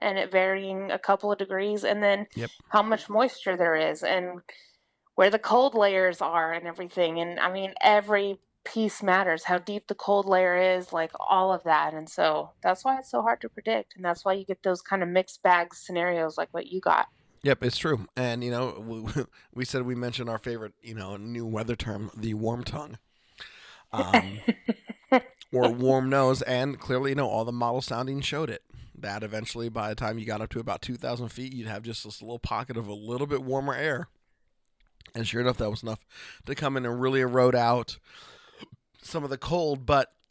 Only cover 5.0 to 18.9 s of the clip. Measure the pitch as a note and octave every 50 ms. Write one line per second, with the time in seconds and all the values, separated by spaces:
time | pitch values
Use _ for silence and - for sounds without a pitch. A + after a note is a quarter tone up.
5 | _ _ _ - F3+ G3+ G3+ G#3+ - - A3 A#3+ C4 C#4 A#3 A3+ G#3 G3+ G3 F#3+
6 | F#3 F#3 E3+ - - D3 E3 E3+ D#3+ D#3+ E3 E3+ F3 E3+ E3 F3+ F#3 F3 - F#3
7 | F3 D#3+ E3 E3+ E3+ E3+ F3 - - F3+ F#3 G3 F#3+ F#3+ F#3+ - - G#3 G#3 G#3
8 | G3+ G#3 G#3+ G3+ G3+ G3 G3 - _ _ _ _ - - - A3+ A3 G#3 - -
9 | G#3 F#3+ F3+ F#3+ G3 F3+ D#3+ D#3+ - - F3+ F3+ F3 - G3+ G#3 - - G#3 -
10 | - - G3+ G3+ G3 G3 F#3+ F#3 F#3 F3+ F3+ F3+ F#3 F#3 F#3 F3+ F3+ F3+ F3+ E3
11 | D#3+ E3 - - - - F#3+ F#3+ F#3+ F#3+ F#3+ F3+ - E3+ D#3 D3+ D3+ D#3 D#3 D#3
12 | D#3 - - - E3+ D#3+ D#3 D3+ D3+ D#3 - _ - F3+ F#3 - - C4 C4 C4+
13 | C4 - - A#3+ G#3+ A3+ A#3+ - - A3+ - A3+ - A3+ A3+ A3 G3 - - F3+
14 | F#3 F3 E3+ E3 - G3+ F#3+ G3 F#3+ - F#3+ - - F#3+ F3+ F3+ - - G3 G3
15 | F3+ E3+ F3 F#3 F#3 - - - - F#3 F3+ F3 E3+ - - - - - F3+ F3+
16 | E3+ F3+ F3 E3+ D#3+ D#3 D#3 - E3 - - E3+ - - F3+ F#3 - F3 D#3+ -
17 | - - _ _ _ _ _ _ - C#3 C3 - - - - - - E3 D3 A2+
18 | G2 - _ B2+ B2+ B2 A#2 B2 A#2+ B2 A#2+ A#2+ B2+ B2 - - G#2+ A2+